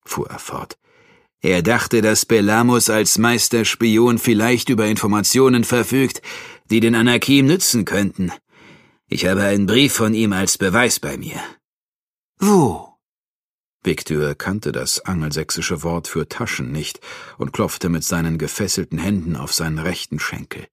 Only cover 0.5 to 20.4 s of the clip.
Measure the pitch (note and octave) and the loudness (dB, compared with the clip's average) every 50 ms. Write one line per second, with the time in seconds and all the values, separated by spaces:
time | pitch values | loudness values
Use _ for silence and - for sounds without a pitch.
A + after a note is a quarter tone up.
0.5 | - - - - - _ _ _ _ _ _ _ _ _ _ _ _ _ - - | -10 -10 -10 -12 -16 _ _ _ _ _ _ _ _ _ _ _ _ _ 0 0
1.5 | F#2 F2 E2 F#2+ A#2+ - - - - A#2 G#2 G#2+ G#2+ - - _ A2+ A2 G2+ G2+ | 2 2 2 2 2 0 0 2 2 2 4 4 2 2 2 _ 2 4 4 4
2.5 | G#2+ A2+ A#2+ B2 B2 A#2+ A2 - A2 A2 G#2+ F#2 - - A2 A#2+ A#2+ A#2 - - | 4 4 4 4 4 4 2 2 2 2 2 2 2 2 4 4 4 2 0 0
3.5 | - A#2 A2 - - - C3 A#2 G#2+ A2 A#2 A#2+ A#2+ A2 - B2+ A#2 G#2 A2 A#2 | 0 0 0 0 0 0 2 4 4 6 4 4 4 2 2 2 2 2 4 2
4.5 | B2 A#2+ - - C3 G#2+ A2 G#2+ A2 G#2+ - G#2 G#2 G#2 G2+ - - B2+ C3+ C3 | 2 0 0 0 0 0 2 0 0 0 0 0 0 0 0 0 2 4 4 4
5.5 | B2+ A#2+ A2+ - B2 A#2+ A2 - A#2+ C3+ C3+ A#2 - - _ - - - - - | 4 2 2 2 0 0 0 0 0 0 0 0 -2 -8 _ -16 -16 -16 -16 -18
6.5 | - - _ _ A2 A#2 A2 A2+ A#2 A2+ A#2 B2 A#2+ A#2 - - C#3 C#3 C3+ C3+ | -20 -20 _ _ 0 2 4 4 4 4 4 4 2 2 2 4 4 4 6 4
7.5 | E3 - - - - A#2+ F#2+ - - F#2+ G2+ F#2+ - - F#2 F2 - - _ _ | 4 2 2 0 0 0 -2 0 -2 -2 -2 -2 -2 -4 -6 -6 -6 -10 _ _
8.5 | _ _ - - - - _ _ _ _ _ _ - - - F2+ F#2+ F#2+ G2+ G2+ | _ _ -20 -20 -20 -20 _ _ _ _ _ _ -6 -4 -2 0 0 0 0 0
9.5 | G2+ G2+ G2+ F#2 G#2+ B2 C#3+ C3+ - - A#2 A2 A2 A2 A2+ G#2+ G2 F#2 G2 F#2 | 2 2 2 2 4 4 4 2 2 0 0 0 2 2 2 0 0 0 0 -2
10.5 | - - G2 F#2+ F2+ A#2 B2 B2+ - - - D2 C#2 C2 - - - - - - | -2 0 0 0 2 2 2 2 0 -2 -4 -8 -8 -8 -10 -12 -12 -12 -12 -14
11.5 | - _ _ _ _ _ _ _ _ _ _ _ _ _ _ _ _ _ F#3+ G3+ | -16 _ _ _ _ _ _ _ _ _ _ _ _ _ _ _ _ _ 2 4
12.5 | G#3 F#3+ D3+ A#2 F2 - - - _ _ _ _ _ _ _ _ _ _ _ _ | 6 6 6 4 0 -4 -12 -18 _ _ _ _ _ _ _ _ _ _ _ _
13.5 | _ _ _ _ _ _ _ F#2+ D#2+ - - - D#2+ D2 D2+ D2 C#2+ _ - F#2+ | _ _ _ _ _ _ _ -2 -2 -2 -4 -4 -2 -2 -2 -2 -4 _ -6 -6
14.5 | F#2+ G#2+ - D2 - A#1+ B1+ - - - - - F#2+ E2+ D#2 D2+ D2 D#2+ D2+ - | -6 -4 -6 -6 -6 -6 -6 -4 -6 -6 -4 -4 -4 -4 -2 -4 -4 -6 -6 -6
15.5 | - - D#2+ - F2+ D#2 D2+ E2+ E2 E2+ D#2 - - E2 D#2 - - - A#2+ A2+ | -6 -6 -4 -4 -6 -4 -4 -4 -4 -4 -6 -6 -6 -6 -6 -6 -6 -8 -6 -6
16.5 | - - C#2+ B1 C2+ D#2 D2 - - - - - - - - - - _ - - | -6 -6 -6 -6 -6 -6 -6 -8 -10 -14 -16 -18 -18 -18 -18 -20 -10 _ -8 -8
17.5 | - - A2 E2+ - - - F2+ E2+ E2 D#2 - F#2 E2+ E2 E2 E2 D#2+ D#2 D2 | -2 -2 -2 -2 -2 -4 -2 -2 -2 -2 -2 -4 -4 -2 -2 -2 -2 -4 -4 -6
18.5 | - - G#2 F#2 - - F2 - - D#2+ D#2 G2 G#2 G2 E2 E2 E2 B1 C#2 D#2 | -4 -6 -4 -4 -2 -4 -4 -6 -6 -6 -2 -2 -2 -2 -2 -4 -6 -6 -6 -6
19.5 | - - E2+ E2 D#2 D#2 D#2 F2 F2+ - - - - D2+ - - - - | -4 -4 -4 -4 -4 -4 -4 -4 -6 -6 -8 -8 -8 -6 -6 -6 -8 -8